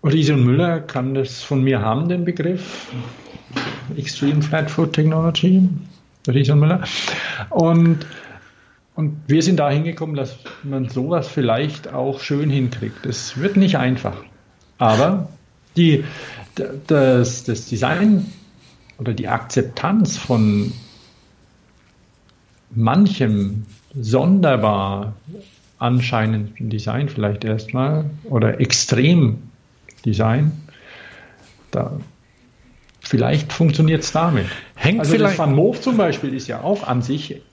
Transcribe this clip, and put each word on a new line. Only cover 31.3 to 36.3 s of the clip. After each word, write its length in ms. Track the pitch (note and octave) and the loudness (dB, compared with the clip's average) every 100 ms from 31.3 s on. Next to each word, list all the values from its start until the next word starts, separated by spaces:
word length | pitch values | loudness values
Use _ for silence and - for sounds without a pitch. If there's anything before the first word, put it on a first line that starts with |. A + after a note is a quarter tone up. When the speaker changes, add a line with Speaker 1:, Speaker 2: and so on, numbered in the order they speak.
| - - _ _ | -20 -20 _ _
Speaker 1:
da, 280 | - - - - _ _ _ _ _ _ _ _ _ | -6 -6 -8 -14 _ _ _ _ _ _ _ _ _
vielleicht 520 | - B2+ A#2 D3+ - | -2 0 2 0 -2
funktioniert's 600 | - E3 - D#3 D#3+ - | 0 2 4 2 2 -2
damit. 340 | D#3 E3+ C3 F2+ - - | -2 0 0 -2 -8 -16
Speaker 2:
Hängt 260 | - C#3+ A3 | -2 0 2
Speaker 1:
Also 120 | D3+ | 2
Speaker 2:
vielleicht 200 | F#3 G3+ | 4 2
Speaker 1:
das 40 | F3 | 2
Van 160 | D3+ | 2
Moof 260 | C#3 G3 A#3 | 4 2 0
zum 160 | C4+ A3+ | 0 2
Beispiel 380 | F3+ C#3 C#3 | 2 0 -6